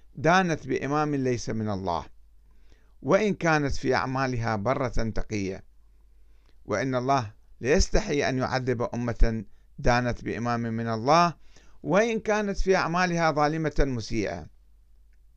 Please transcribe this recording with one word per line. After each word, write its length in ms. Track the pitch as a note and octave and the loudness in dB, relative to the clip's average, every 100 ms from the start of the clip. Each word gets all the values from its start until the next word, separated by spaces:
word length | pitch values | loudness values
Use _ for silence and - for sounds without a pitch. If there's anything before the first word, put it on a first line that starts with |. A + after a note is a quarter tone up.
| - - | -20 -2
دانت 500 | D3+ F#3 F3+ D3+ B2+ | 2 4 2 -2 -4
بإمام 480 | B2+ C3 D3+ D3+ | -4 -2 -2 0
ليس 360 | C#3 B2+ A#2 C3 | 0 -2 -2 -4
من 200 | A2 G#2+ | -4 -4
الله، 340 | F#2+ F#2 E2 - - - - - - - - - - | -4 -2 -4 -6 -16 -20 -20 -20 -20 -20 -20 -20 -8
وإن 320 | - A3 G#3+ | 0 2 2
كانت 400 | - E3+ D3+ C#3 | 0 2 2 0
في 200 | - C3 | -2 0
أعمالها 600 | A#2+ C3 C3 C3 A#2+ A2+ G#2+ | 0 0 -2 -2 -2 -2 -2
برة 320 | A2 C3+ B2 | -2 -2 0
تقية، 760 | A#2 A2+ - - G#2+ F#2+ F#2+ - - - - - - - - - - | 0 0 0 -2 -2 -4 -6 -12 -20 -20 -20 -20 -20 -20 -20 -20 -14
وإن 300 | - G2+ C3+ | -4 -2 -2
الله 380 | B2+ C3 C#3 G#2+ - - - | -2 0 0 -2 -10 -20 -6
ليستحي 680 | A#2 F#3 - - G#3+ C#3+ G#2+ | 2 2 4 0 0 0 0
أن 100 | C3 | 0
يعذب 440 | B2 B2+ B2 A#2 | 0 -2 -2 -2
أمة 640 | A#2 A2+ A#2+ - A#2+ A2+ G2+ - - - | -2 -4 -4 4 4 4 -6 -16 -20 -2
دانت 460 | C3+ A#2+ B2 - | 2 2 0 -4
بإمام 360 | A#2 F#2 A#2+ A#2+ | -6 -4 -4 -2
من 280 | A#2 A2+ A#2 | -4 -4 -4
الله، 460 | A2+ B2 E3 F3 - - - - - | -2 4 4 4 -2 -14 -20 -20 -10
وإن 380 | C#3+ F#3 A#3 A3 | 0 2 2 0
كانت 380 | G#3+ G#3 G3+ F#3+ | -2 -2 0 0
في 180 | F#3+ F#3 | 2 2
أعمالها 540 | C#3+ F3 F3+ E3+ D#3+ | 2 0 0 2 2
ظالمة 440 | D3 D3 D#3+ D3+ - | 4 2 0 0 2
مسيئة. 640 | C#3+ A#2+ - A2+ D#2 F2 D2+ - - - - - - - - | 0 -2 -4 -2 -2 -6 -12 -20 -20 -20 -20 -20 -20 -20 -20